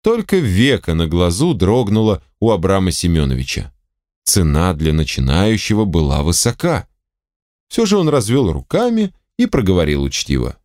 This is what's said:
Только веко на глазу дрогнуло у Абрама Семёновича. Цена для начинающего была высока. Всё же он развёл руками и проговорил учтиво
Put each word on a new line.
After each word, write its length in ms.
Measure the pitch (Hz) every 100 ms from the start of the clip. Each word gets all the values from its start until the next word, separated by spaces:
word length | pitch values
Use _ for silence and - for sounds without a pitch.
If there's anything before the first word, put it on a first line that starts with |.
Только 340 | 214 233 202 190
веко 580 | 131 92 131 110 -
на 140 | 82 82
глазу 460 | 87 87 87 170
дрогнуло 680 | 131 92 120 107 107 110 98 _ _
у 140 | 113
Абрама 400 | 101 92 98 92
Семёновича. 800 | 85 87 82 69 64 65 - - _ _ _ _ _
Цена 520 | - 104 80 73 90
для 180 | 76 78
начинающего 960 | 78 78 - 65 78 104 110 - 107 104
была 360 | 82 73 73
высока. 640 | 73 85 120 - 175 131 - _ _ _ _ _ _ _ _
Всё 160 | -
же 140 | 220 202
он 100 | 160
развёл 440 | 143 107 131 110
руками 600 | 71 - 185 240 226 202 _ _ -
и 80 | 247
проговорил 580 | - 104 92 76 73
учтиво 520 | 69 - - 67 60 -